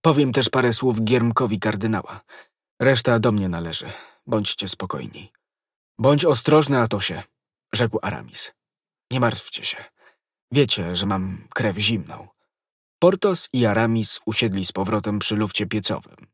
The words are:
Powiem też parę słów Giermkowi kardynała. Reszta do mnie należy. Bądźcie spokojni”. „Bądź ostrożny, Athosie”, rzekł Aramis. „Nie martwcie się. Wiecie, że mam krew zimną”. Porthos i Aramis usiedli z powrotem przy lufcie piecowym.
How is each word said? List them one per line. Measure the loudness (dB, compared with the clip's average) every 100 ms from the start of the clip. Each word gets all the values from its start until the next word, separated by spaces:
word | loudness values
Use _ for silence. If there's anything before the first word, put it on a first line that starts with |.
Powiem | 4 4 4
też | 2 0
parę | 2 2
słów | 2 0 0
Giermkowi | 2 2 2 2 0 0
kardynała. | -2 -2 -2 -2 -6 -16 _ -20 -20 _ _ _
Reszta | 2 4 4 4
do | 4
mnie | 2 0
należy. | -2 -6 -8 -10 -16 -20 _ -4
Bądźcie | -2 -2 -4 -4
spokojni”. | -6 -6 -8 -8 -14 -20 _ _ _ _ _ _ 2
„Bądź | 4 6 4
ostrożny, | 2 6 4 6 2
Athosie”, | 2 0 -4 -6 -12 _ _ _ _
rzekł | -2 0 -2
Aramis. | -4 -8 -10 -10 -10 _ _ _ _ _ _
„Nie | 0
martwcie | 0 0 -10 -10
się. | -10 -10 -16 _ _ _ _ _ _
Wiecie, | 0 2 0 -2 -2
że | -2
mam | -2 -4 -8 -10
krew | -4 -2 0
zimną”. | -2 -2 -6 -16 -18 _ _ _ _ _ _ _
Porthos | 2 4 0 0 -2
i | 0 2
Aramis | 2 2 0 -2 -6 -4
usiedli | -2 -2 -2 -4
z |
powrotem | -4 -2 -2 -2 -2
przy | -2 -2
lufcie | -2 -2 -4
piecowym. | -4 -4 -6 -8 -20 -20